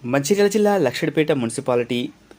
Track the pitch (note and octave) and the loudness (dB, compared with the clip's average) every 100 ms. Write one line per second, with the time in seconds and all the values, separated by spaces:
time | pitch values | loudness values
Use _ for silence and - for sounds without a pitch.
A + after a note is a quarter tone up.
0 | B2 C3+ C#3+ G3+ G3+ G#3+ G#3 G3+ C#3 - | -2 -2 0 2 2 2 2 2 0 0
1 | D#3+ D#3+ D3+ D3 A#2 A2+ C3 A#2+ A#2+ B2 | -4 0 0 0 -2 -4 -2 0 0 -2
2 | B2 - _ | -4 -10 _